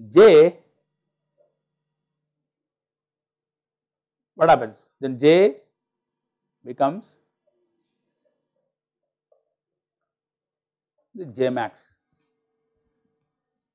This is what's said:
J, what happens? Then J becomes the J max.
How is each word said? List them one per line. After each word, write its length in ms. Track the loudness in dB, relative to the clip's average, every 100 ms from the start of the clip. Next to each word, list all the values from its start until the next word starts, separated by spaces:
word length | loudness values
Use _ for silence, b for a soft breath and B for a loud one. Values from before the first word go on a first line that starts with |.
| -2
J, 440 | 4 6 6 4 -2 _ _ _ _ _ _ _ _ _ _ _ _ _ _ _ _ _ _ _ _ _ _ _ _ _ _ _ _ _ _ _ _ _ _ _ _ _ -4
what 140 | 0
happens? 400 | 0 -2 -16 -20 _
Then 180 | -12 -2
J 380 | 0 2 0 -4 _ _ _ _ _ _ _ _ _ _ -20
becomes 400 | -8 -6 -8 -18 _ _ _ _ _ _ _ _ _ _ _ _ _ _ _ _ _ _ _ _ _ _ _ _ _ _ _ _ _ _ _ _ _ _ _ _ _ _ _ _
the 120 | -20 -20
J 220 | -8 -6
max. 440 | -6 -12 -16 _ _ _ _ _ _ _ _ _ _ _ _ _ _ _ _ _ _ _